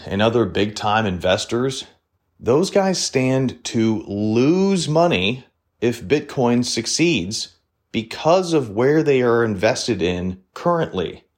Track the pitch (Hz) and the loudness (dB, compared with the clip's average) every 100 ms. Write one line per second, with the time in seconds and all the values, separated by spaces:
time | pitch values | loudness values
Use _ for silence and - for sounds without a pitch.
0 | - 98 113 117 104 82 107 107 107 107 | -8 0 2 2 0 0 -2 -2 -2 0
1 | 107 90 90 98 - 117 131 135 - _ | 0 -2 0 0 0 -2 -2 -4 -12 _
2 | _ _ _ _ 98 139 185 202 190 180 | _ _ _ _ 0 2 2 0 0 0
3 | - 147 131 131 131 117 - 120 113 107 | -2 0 0 0 -2 -4 -6 0 0 0
4 | - 101 107 110 135 180 196 196 147 156 | -4 -4 0 2 4 4 2 0 0 2
5 | 175 110 95 131 - _ _ _ 117 117 | 2 2 0 -4 -10 _ _ _ -2 -2
6 | 92 151 170 - 120 120 120 - 113 - | -2 -2 -2 -2 0 2 0 -4 -4 0
7 | 170 135 87 110 - _ _ _ _ 117 | 0 0 -2 -8 -10 _ _ _ _ -8
8 | 110 - 151 185 180 160 120 98 131 156 | -6 -4 2 2 2 0 0 0 2 2
9 | 147 135 123 117 117 101 110 131 - 104 | 2 2 4 2 2 0 0 0 -2 -2
10 | 87 90 90 92 _ - 175 170 156 95 | -2 -2 -4 -8 _ -6 -2 0 -2 -4
11 | 82 - _ | -6 -8 _